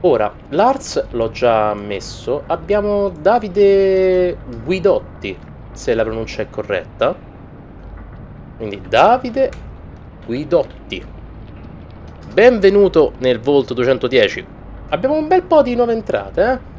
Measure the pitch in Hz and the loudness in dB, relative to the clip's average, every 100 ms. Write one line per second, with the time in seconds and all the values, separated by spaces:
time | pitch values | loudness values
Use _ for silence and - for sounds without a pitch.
0 | 180 120 104 - - 147 226 277 - - | 4 2 0 -4 -8 0 2 0 -4 -4
1 | - 120 113 101 123 110 107 104 101 98 | -4 -4 -4 0 2 4 2 -2 -6 -8
2 | - - - 139 - 165 160 202 208 202 | -8 -10 -6 -6 -4 -6 -2 -2 0 0
3 | 202 165 156 240 214 180 202 196 196 190 | -2 0 2 2 0 2 4 6 4 2
4 | 190 185 180 - - 120 117 185 185 127 | 2 2 0 -2 -10 -12 -4 0 2 2
5 | - - 101 92 - - - - - 113 | -2 -12 -10 -10 -14 -18 -18 -10 -2 0
6 | 110 110 110 - 107 - - 98 82 - | 0 -2 -6 -6 -8 -8 -4 -4 -4 -2
7 | 123 180 - - - - - - - - | -2 -2 -12 -20 -20 -20 -20 -20 -18 -16
8 | - - - - - - 110 98 92 107 | -16 -18 -18 -18 -20 -12 -10 -10 0 4
9 | 170 254 247 233 269 - - - - - | 6 4 0 -2 -2 -2 -16 -16 -18 -18
10 | - - - 120 147 160 135 - - 92 | -20 -20 -8 -6 0 0 0 -8 -12 -12
11 | - - - - - - - - - - | -12 -18 -18 -18 -18 -18 -18 -18 -18 -18
12 | - - - - 233 240 190 202 196 165 | -18 -18 -6 6 6 8 4 6 4 4
13 | 135 - 127 117 113 143 127 120 123 127 | 2 2 0 0 2 2 2 0 0 2
14 | 127 127 104 - - - - - - 151 | 2 4 2 0 -12 -18 -18 -16 -6 -4
15 | 247 302 311 370 359 320 247 240 240 226 | 0 -2 2 2 4 4 4 2 0 0
16 | 214 104 139 - 208 254 - | -2 -6 -4 0 0 0 -6